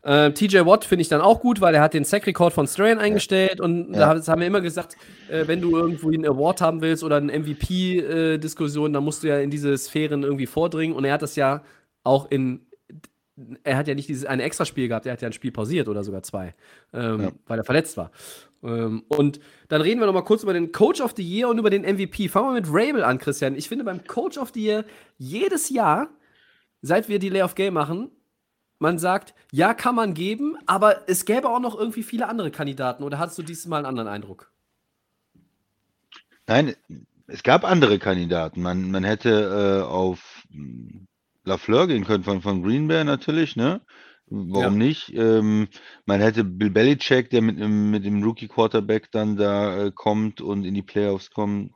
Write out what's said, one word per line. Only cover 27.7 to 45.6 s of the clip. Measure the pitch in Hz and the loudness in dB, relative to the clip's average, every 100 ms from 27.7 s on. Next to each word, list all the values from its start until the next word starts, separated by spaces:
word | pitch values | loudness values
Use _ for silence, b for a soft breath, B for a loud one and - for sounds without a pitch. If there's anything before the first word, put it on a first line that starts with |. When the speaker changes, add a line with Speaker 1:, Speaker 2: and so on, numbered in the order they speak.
Speaker 1:
machen, | 170 143 170 262 _ _ _ _ _ _ _ | 0 -2 -4 -8 _ _ _ _ _ _ _
man | 151 170 | 0 0
sagt, | 180 190 - b b | 0 -2 -4 b b
ja, | 139 185 | 2 2
kann | 226 247 240 | 2 0 0
man | 220 | -2
geben, | 160 185 220 294 - - | -2 -4 -4 -6 -4 -2
aber | 190 214 196 - | 4 4 4 0
es | 180 | -2
gäbe | - 233 262 | 0 0 0
auch | 240 | -2
noch | 247 214 | -4 -4
irgendwie | 226 226 | -6 -6
viele | 214 233 247 | -8 -4 -4
andere | 233 170 | -4 -6
Kandidaten. | - 143 135 127 123 | -6 -8 -4 -4 -4
Oder | 143 143 | -8 -6
hattest | 165 165 | -6 -8
du | |
dieses | 160 165 175 | -12 -12 -4
Mal | 156 | -4
einen | 135 | -4
anderen | 127 110 | -6 -6
Eindruck? | 101 101 90 _ _ _ _ _ _ _ _ _ _ _ _ _ _ _ _ _ - _ _ - | -8 -12 -18 _ _ _ _ _ _ _ _ _ _ _ _ _ _ _ _ _ -20 _ _ 2
Speaker 2:
Nein, | 117 151 - _ 69 - _ - | 2 2 -4 _ -20 -20 _ -18
es | - | -2
gab | 123 160 | 4 4
andere | 190 180 131 101 | 6 4 6 4
Kandidaten. | 104 92 85 85 80 87 | 2 0 0 -2 -2 -4
Man, | 87 90 92 | -4 -2 -2
man | 95 95 | -2 0
hätte, | 107 120 107 101 101 101 98 | 0 2 2 2 0 2 2
äh, | 92 | 0
auf, | 90 92 90 - - _ | -2 -2 -2 -12 -20 _
hm, | 73 71 60 58 - 92 _ _ _ - | -18 -16 -16 -18 -20 -20 _ _ _ -6
Lafleur | 95 - 117 180 | -4 2 4 4
gehen | 127 | 0
können | 95 104 90 | 0 0 0
von, | 98 | -4
von | 95 95 | -2 -2
Green | 92 131 151 | 0 0 0
Bay | 160 151 | 0 0
natürlich, | 139 - 156 151 120 | -2 -2 -2 -2 0
ne? | 123 190 _ b b b _ | -2 -2 _ b b b _
Warum | 104 90 95 95 | -10 -4 0 2
Speaker 1:
Ja. | 104 123 | 2 2
Speaker 2:
nicht? | 156 - - | 0 -6 0
Ähm, | 113 110 107 107 | 4 4 4 2